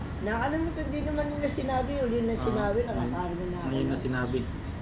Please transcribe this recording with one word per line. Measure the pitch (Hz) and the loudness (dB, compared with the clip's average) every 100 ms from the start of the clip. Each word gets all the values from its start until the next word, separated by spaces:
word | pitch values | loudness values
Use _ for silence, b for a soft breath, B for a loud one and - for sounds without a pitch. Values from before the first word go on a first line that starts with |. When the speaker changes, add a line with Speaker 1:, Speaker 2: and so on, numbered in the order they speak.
| - - | -6 -4
Speaker 1:
Nakalimutan, | 196 226 254 311 330 320 294 | -2 0 2 2 0 -2 -2
di | 285 | -2
naman | 294 294 294 | 0 0 0
nila | 285 285 | 0 0
sinabi. | - 262 262 262 285 | 0 0 2 2 0
Uli | 254 233 | 2 2
na | 226 | 2
Speaker 2:
Ah, | 220 | 2
Speaker 1:
sinabi, | 247 214 208 208 | 2 2 2 2
Speaker 2:
ngayon, | 240 | 2
Speaker 1:
nakakarga | 240 247 - 180 170 180 | 0 0 0 -2 -2 -2
na | 180 | -2
ako. | 135 | -2
Speaker 2:
ngayon | 135 135 | 0 2
na | 135 | 0
sinabi. | 127 127 123 127 113 - - - | 0 0 0 0 -2 -4 -6 -6